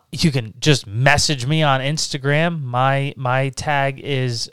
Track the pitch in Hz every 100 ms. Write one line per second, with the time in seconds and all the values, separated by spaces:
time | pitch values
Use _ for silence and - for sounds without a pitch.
0 | - 151 165 135 110 92 156 135 - 104
1 | 139 143 - 143 120 156 151 131 135 156
2 | - 147 135 143 170 165 131 123 131 139
3 | 139 - 127 127 135 127 - 143 139 135
4 | 117 135 127 117 -